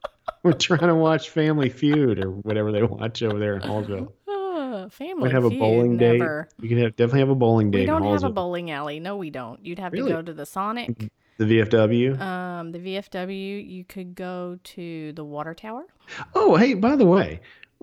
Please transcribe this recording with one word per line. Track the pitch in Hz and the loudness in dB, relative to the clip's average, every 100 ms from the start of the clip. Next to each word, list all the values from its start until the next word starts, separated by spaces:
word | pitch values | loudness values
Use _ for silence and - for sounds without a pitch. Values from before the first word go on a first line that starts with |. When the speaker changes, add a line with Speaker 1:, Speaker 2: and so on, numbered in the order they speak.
| - | -16
Speaker 1:
<laughs> | _ - - | _ -14 -2
we're | 175 | 2
trying | - - 160 175 | 2 2 2 4
to | |
watch | 165 160 156 - | 4 4 2 -2
Family | 165 156 151 131 | 0 2 2 0
Feud | - 151 151 135 101 | 0 2 4 2 0
or | 95 | -4
whatever | 98 107 107 107 | -6 -4 -2 0
they | 104 | 0
watch | 117 107 113 113 | 0 -2 -6 -4
over | 113 104 | -2 -2
there | 104 101 | -2 -4
in | |
Hallsville. | 101 107 104 98 - - - | -4 -6 -4 -8 -10 -14 -10
Speaker 2:
Uh, | 403 381 349 262 214 190 | -8 -6 -6 -6 -8 -12
Family | - 302 370 | -14 -10 -4
Speaker 1:
We'd | 131 | 0
have | 131 120 | 2 2
a | |
Speaker 2:
Feud, | - | 2
Speaker 1:
bowling | 110 117 120 120 | 2 2 2 4
date. | 120 120 | 4 4
Speaker 2:
never. | 120 151 - _ | 2 -4 -10 _
Speaker 1:
We | 113 | -2
could | 120 | 0
have, | 117 107 | 0 2
definitely | 120 135 | 2 4
have | 135 | 2
a | 135 | 4
bowling | 117 113 107 | 4 4 4
date | 98 | 2
Speaker 2:
We | |
Speaker 1:
in | 95 | 2
Speaker 2:
don't | - | 2
have | 101 - | 2 2
a | - | 0
Speaker 1:
Hallsville. | 196 | -2
Speaker 2:
bowling | 180 175 170 | -4 -6 -6
alley. | 143 147 151 | -6 -8 -8
No, | 175 202 | -8 -8
we | 165 | -10
don't. | 143 117 123 101 | -10 -12 -14 -14
You'd | 175 | -12
have | 180 | -8
Speaker 1:
Really? | 180 269 | -4 -4
Speaker 2:
to | 165 | -4
go | |
to | 170 | -6
the | 151 143 | -12 -12
Sonic. | 190 202 233 233 113 110 _ _ - | -8 -6 -6 -8 -10 -12 _ _ -2
Speaker 1:
The | 107 | 2
V | 113 | 4
F | 104 | 4
W? | 113 107 117 127 135 | 4 4 4 0 -2
Speaker 2:
Um, | 190 180 180 175 165 | -4 -6 -8 -10 -10
the | 170 | -12
V | 185 190 | -8 -8
F | 196 | -8
W. | 190 185 196 196 202 | -10 -8 -8 -10 -10
You | 202 185 | -12 -16
could | 180 196 180 | -16 -14 -14
go | 180 180 180 180 180 | -12 -10 -10 -10 -12
to | - - 170 160 156 | -16 -14 -12 -10 -12
the | 156 | -12
Water | 151 147 156 165 | -12 -10 -10 -12
Tower. | 220 233 359 _ - - - 403 | -12 -14 -14 _ -20 -16 -4 2
Speaker 1:
Oh, | 427 165 | 6 6
hey, | 254 202 | 6 4
by | 226 285 | 2 6
the | 190 | 6
way, | 185 85 80 - - _ - | 6 4 -4 -14 -20 _ -18